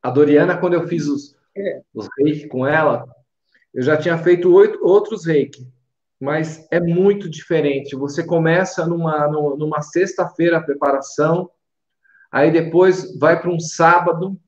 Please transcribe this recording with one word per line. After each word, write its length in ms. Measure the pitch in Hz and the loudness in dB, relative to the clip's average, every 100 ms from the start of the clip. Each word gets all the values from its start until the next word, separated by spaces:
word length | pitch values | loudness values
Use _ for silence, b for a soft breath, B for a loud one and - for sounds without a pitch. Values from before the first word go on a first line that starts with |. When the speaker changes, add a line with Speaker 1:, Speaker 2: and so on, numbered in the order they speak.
Speaker 1:
A 80 | 127 | -2
Doriana, 480 | 131 147 143 175 170 | 2 6 6 4 0
quando 160 | 180 | 0
eu 140 | 170 - | -2 -2
fiz 200 | 170 147 | -4 -4
os, 280 | 139 - _ _ - | -6 -8 _ _ -10
Speaker 2:
É. 260 | 196 - _ | -8 -10 _
Speaker 1:
os 140 | - 104 - | -16 -14 -2
reiki 300 | 147 151 - | -2 -2 -8
com 180 | 127 135 | -6 -2
ela, 400 | 156 151 - - _ _ _ _ _ _ | 0 0 -2 -8 _ _ _ _ _ _
eu 100 | - | -4
já 140 | 127 151 | 0 0
tinha 200 | 165 165 | 0 0
feito 340 | 165 175 180 | 2 4 6
oito, 260 | 180 214 - | 6 6 2
outros 440 | - 202 208 214 160 | 2 2 2 -8 -2
reiki, 420 | 151 135 - 127 _ _ _ _ _ | 0 -2 -8 -20 _ _ _ _ _
mas 460 | 135 156 160 - - | -6 -4 -6 -10 -4
é 80 | 165 | -2
muito 500 | 170 170 196 202 185 | 0 2 2 2 -6
diferente. 680 | 151 - 160 143 139 135 131 | -14 -4 -2 0 -2 -6 -8
Você 260 | 143 147 165 | -6 -6 -2
começa 600 | 170 160 170 185 - 165 | 0 2 2 0 -4 -4
numa, 400 | 170 160 151 147 | -4 -4 -2 -2
nu-, 300 | 151 147 139 | -2 -4 -4
numa 240 | 151 151 | -6 -6
sexta-feira 760 | 151 165 190 - 170 - 170 165 | -6 -4 -4 -2 -6 0 0 0
a 60 | |
preparação, 880 | 160 139 143 135 - - 156 170 185 _ _ _ _ _ b b b | -2 -2 -2 -2 -4 -2 0 0 -4 _ _ _ _ _ b b b
aí 180 | 127 156 | 0 2
depois 680 | 165 160 165 190 175 - 123 | 2 2 4 4 4 -4 0
vai 200 | 147 170 | 2 2
pra 100 | 175 | 0
um 80 | 170 | -6
sábado 800 | - - 165 175 175 165 190 190 | -6 2 4 4 2 -2 -6 -10